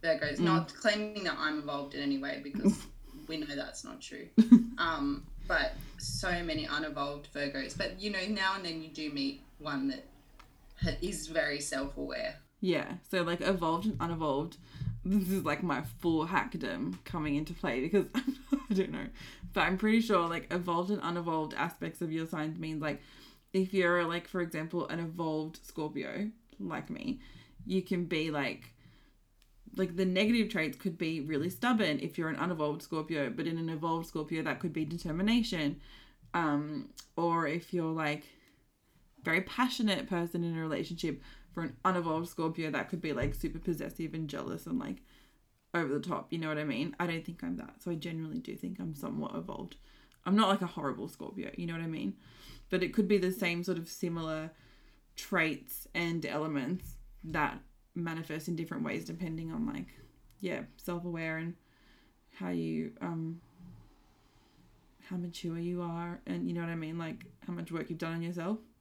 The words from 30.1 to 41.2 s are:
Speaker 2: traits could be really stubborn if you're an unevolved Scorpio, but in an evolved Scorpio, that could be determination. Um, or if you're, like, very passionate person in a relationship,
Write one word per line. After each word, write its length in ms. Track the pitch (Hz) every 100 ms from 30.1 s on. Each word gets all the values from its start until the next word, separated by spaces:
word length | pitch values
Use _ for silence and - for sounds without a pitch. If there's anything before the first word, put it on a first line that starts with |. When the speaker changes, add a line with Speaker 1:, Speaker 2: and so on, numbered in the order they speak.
| 180 214 233 214
Speaker 2:
traits 260 | 185 156 -
could 220 | 196 165
be 220 | 165 160
really 260 | 143 151 170
stubborn 500 | - 240 233 180 143
if 180 | 160 -
you're 100 | 160
an 80 | 156
unevolved 460 | 170 165 151 156
Scorpio, 480 | - 160 156 160 135
but 160 | 113 170
in 100 | 165
an 140 | 165
evolved 360 | 160 165 165 165
Scorpio, 360 | 160 151 160
that 180 | 160 160
could 120 | 175
be 100 | 160
determination. 960 | 151 170 170 160 202 240 220 175 147 143 - - - _ -
Um, 560 | 175 165 143 151 151 - - - -
or 300 | 170 165 156
if 240 | 165 170
you're, 180 | 180 160
like, 340 | 160 151 151 - - _ _ _ _ _ _ - _
very 180 | - 165
passionate 680 | 185 - 254 - 214 185 -
person 340 | 175 170 175
in 140 | 170 165
a 20 |
relationship, 600 | 160 - - 170 165 135